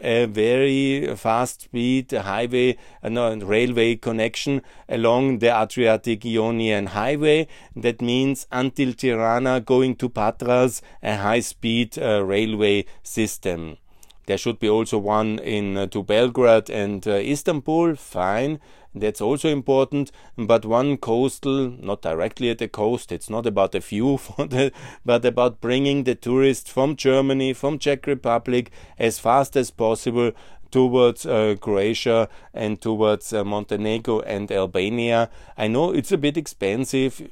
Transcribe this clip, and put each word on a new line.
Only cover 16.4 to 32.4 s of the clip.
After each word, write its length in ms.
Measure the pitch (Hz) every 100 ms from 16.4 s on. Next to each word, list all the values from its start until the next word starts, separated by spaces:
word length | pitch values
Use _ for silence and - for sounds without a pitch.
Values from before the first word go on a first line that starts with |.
| 120 110 -
and, 380 | 110 101 98 107
uh, 60 |
Istanbul, 800 | 101 113 147 - 151 - 160 170 147
fine. 640 | - 90 92 107 143 151 - - -
That's 280 | 101 107 -
also 280 | 107 143 160
important, 600 | 143 123 135 131 143 135 - - -
but 300 | 110 113 107
one 320 | 117 143 139
coastal, 720 | 117 117 131 - 139 135 127 123
not 220 | 98 -
directly 480 | 82 82 107 - 120
at 80 | 113
the 100 | 113
coast, 440 | - 107 120 -
it's 180 | 87 -
not 160 | 110 117
about 260 | 98 95
the 80 | 95
view 380 | - 101 131 135
<laughs> 80 | -
for 220 | - 147
the, 240 | 127 139 - - - 120
but 180 | 120
about 380 | 123 120 123 120
bringing 420 | 117 127 139 143
the 120 | 127 117
tourists 560 | 120 131 135 123 -
from 240 | 127 143 143
Germany, 580 | 135 135 139 135 131
from 240 | 123 143 147
Czech 300 | 147 139 147
Republic, 640 | 135 123 117 127 123 120 - - -
as 220 | 117 -
fast 360 | 113 131 139 135
as 140 | 117
possible 600 | - 113 110 123 117 120 - - - -
towards, 540 | 131 127 127 123 110 -
uh, 300 | 110 107 101
Croatia 680 | 110 98 104 113 123 113 110 -